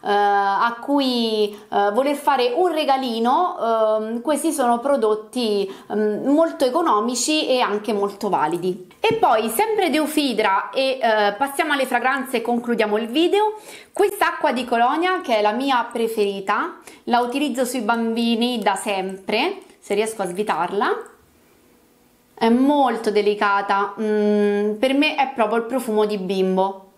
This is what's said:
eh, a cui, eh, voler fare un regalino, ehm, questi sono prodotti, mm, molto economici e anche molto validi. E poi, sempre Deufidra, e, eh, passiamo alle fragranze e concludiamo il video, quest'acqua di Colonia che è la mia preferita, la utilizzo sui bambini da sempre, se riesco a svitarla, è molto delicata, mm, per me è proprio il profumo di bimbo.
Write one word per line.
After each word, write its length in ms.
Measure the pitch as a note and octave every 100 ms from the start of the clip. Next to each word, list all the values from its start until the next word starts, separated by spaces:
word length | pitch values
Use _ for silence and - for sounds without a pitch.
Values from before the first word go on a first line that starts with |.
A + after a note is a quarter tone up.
eh, 40 | -
a 680 | G3+ G#3 G4+ G4 F#3+ A#3 A#3
cui, 720 | - C#4+ C4 B3 A3+ G#3+ G#3
eh, 380 | G#3 - G3+ G3+
voler 220 | G#3+ C#4
fare 380 | C#4+ D4+ C4+ B3
un 180 | B3 F4+
regalino, 840 | D#4 C#4+ C4+ B3+ A3+ A#3 C#4+ F4+ -
ehm, 600 | A3+ A3+ A3 G#3+ G#3+ A#3
questi 320 | A#3+ D4 D#4+
sono 260 | D4 A#3+ A#3+
prodotti, 880 | B3+ C#4 A3 G#3+ - B3 A#3 G#3 G3 - -
mm, 360 | G#3 G#3+ G#3 A3+
molto 360 | D4 E4 D#4+
economici 840 | C4 C4+ E4 G#3 A#3 B3 - D#4 -
e 100 | B3+
anche 340 | G#3 G#3 G#3
molto 360 | G#3 G3 G3 G#3+
validi. 680 | E3 D3+ E3+ F3+ F3+ - -
E 140 | A4
poi, 340 | A4+ E4 A3+ A3+
sempre 400 | - A4 G#4 F4
Deufidra, 800 | C#4+ D4 D4+ C#4+ G#3+ G#3+ G3 -
e, 280 | B3+ C4+ C4
eh, 340 | A#3+ G#3+ G#3 G3+
passiamo 340 | C#4 C#4 D#4+
alle 140 | C#4 B3+
fragranze 520 | A#3+ B3 C4+ B3 A#3
e 40 |
concludiamo 540 | A3+ A#3+ A#3 A3+ G#3+ G#3
il 100 | A3+
video, 480 | B3+ F4 G4+ G#4+ G#4+ - - -
quest'acqua 600 | - G4 G4 E4+ E4 D#4
di 120 | B3
Colonia 560 | C4 A#3 A#3+ D4+ F4+ F#4
che 160 | - A3
è 20 |
la 120 | G#3
mia 360 | A3 C#4 B3 A#3
preferita, 880 | A#3+ A3+ A3 G3+ G3 G3 G#3+ E4 - - -
la 160 | - A#3+
utilizzo 440 | B3 C4+ D4 A#3+
sui 180 | B3 C4
bambini 760 | G#3 A#3 A3+ A3+ A#3 A3+ A#3+ B3
da 160 | G#3
sempre, 880 | F#3+ A3+ G3 F#3+ F#3+ - G#3+ D#4+ G4+ - -
se 160 | -
riesco 280 | G3+ A3 A3
a 40 | F#3+
svitarla, 640 | F3 G#3 D#3+ F3 G3 C4+ G#4+ - - _ _ _ _ _ _ _ _ _ _ _
è 140 | - A3+
molto 640 | A#3+ C4+ D4 C4 A3+ A3
delicata, 840 | G#3 G3+ G#3 G#3 G3 G3+ G3 G3+ -
mm, 760 | G#3+ G#3+ G#3 G#3 G#3 G3+ G#3
per 180 | G#3+ C4
me 220 | C4+ D4+
è 160 | D4 C4+
proprio 240 | - G#3+ A#3
il 60 |
profumo 400 | A3+ C4 A#3+ G#3+
di 140 | G#3 G#3
bimbo. 640 | F#3 G3 F#3+ F#3 F#3+ F#3+ -